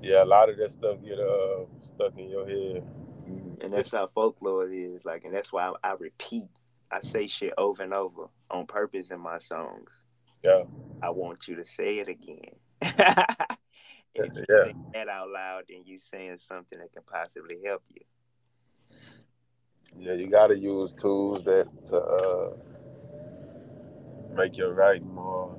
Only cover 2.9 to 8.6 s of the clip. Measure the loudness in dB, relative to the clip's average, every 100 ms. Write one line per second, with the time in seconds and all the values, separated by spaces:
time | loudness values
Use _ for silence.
2.9 | -16 -18 -18 -14 -12 -12 -12 -4 -2 -2
3.9 | -4 -2 2 0 0 -2 -2 -2 -6 -10
4.9 | -10 -10 -10 -8 -8 -6 -4 -4 -4 -6
5.9 | -6 -10 _ -10 -10 -10 _ _ _ _
6.9 | -10 -4 -4 -4 -4 -4 0 0 0 -4
7.9 | -4 -4 -8 -16 _ _ -10